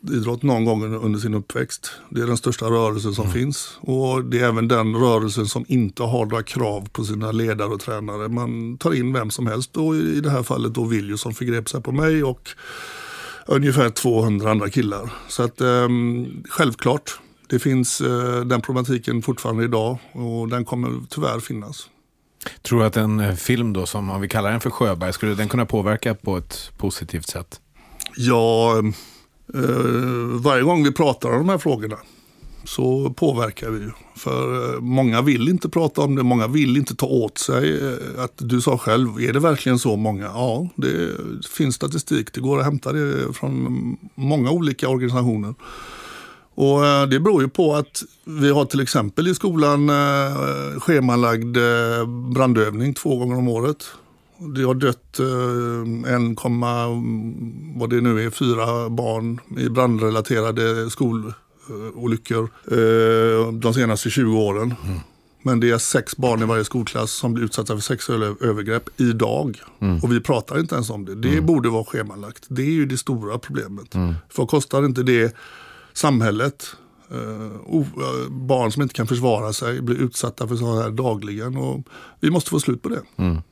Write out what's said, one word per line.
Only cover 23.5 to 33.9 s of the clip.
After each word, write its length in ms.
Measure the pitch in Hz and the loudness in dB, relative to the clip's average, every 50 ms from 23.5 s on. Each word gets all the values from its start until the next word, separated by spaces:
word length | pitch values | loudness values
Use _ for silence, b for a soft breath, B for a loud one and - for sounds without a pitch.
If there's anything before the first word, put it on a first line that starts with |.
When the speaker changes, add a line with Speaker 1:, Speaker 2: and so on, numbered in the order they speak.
| 123 120 120 113 104 | 0 2 2 0 0
Speaker 2:
då, 120 | 95 90 | -2 -4
som 240 | 87 - 107 101 95 | -4 -4 -4 -4 -4
om 120 | 95 98 | -4 -4
vi 60 | 98 101 | -4 -2
kallar 240 | - 110 104 101 | 0 0 0 2
den 100 | 110 117 | 0 0
för 80 | - 127 | -2 -4
Sjöberg, 440 | 113 - 123 110 95 82 90 92 87 | -2 0 0 0 0 0 -2 -4 -2
skulle 200 | - - 107 104 | -2 -2 -2 0
den 140 | 98 107 101 | 0 -2 0
kunna 160 | - 123 120 | 0 0 0
påverka 500 | - - 110 98 101 107 107 - 123 110 | 0 0 0 2 2 0 0 0 -2 -4
på 220 | 101 - - 95 90 | -2 -4 -4 -4 -4
ett 340 | 85 - - - - - - - | -4 -8 -12 -14 -14 -14 -12 -6
positivt 500 | - 98 - - - 80 - 85 76 - | -4 -4 -4 -4 -10 -8 -8 -8 -8 -8
sätt? 320 | - - 85 _ - - _ _ _ B B B B B B - - | -10 -10 -10 _ -18 -20 _ _ _ B B B B B B -12 -6
Speaker 1:
Ja, 640 | - 120 120 127 117 113 113 113 113 117 117 113 110 107 107 104 B B B B B B B _ _ _ _ - | -4 0 2 4 4 4 4 4 4 4 4 4 4 2 2 0 B B B B B B B _ _ _ _ -4
eh, 80 | 139 131 127 123 123 123 123 120 120 127 127 123 120 120 120 120 120 | -2 0 0 2 2 2 2 2 2 0 0 0 -2 -2 -2 -2 2
varje 220 | 120 147 139 127 127 | 2 4 4 4 4
gång 200 | 151 175 170 147 | 4 4 4 4
vi 80 | 143 143 | 4 4
pratar 360 | - 160 143 120 - - 123 | 4 4 4 4 2 0 0
om 60 | 117 123 | 2 2
de 120 | 156 180 | 2 2
här 80 | 196 175 | 0 2
frågorna 400 | - 165 135 113 107 107 107 - - b b b b b b b b b b b - | 2 0 0 0 -2 -6 -8 -10 -14 b b b b b b b b b b b -14
så 500 | - - - 127 127 131 135 139 135 127 - | -10 -6 -2 0 0 2 2 0 -2 -2 2
påverkar 520 | - 160 135 117 120 110 104 - - 117 | 2 2 2 2 0 -2 -4 -6 -6 -6
vi 100 | 110 107 | -6 -6
ju. 120 | 101 104 | -6 -8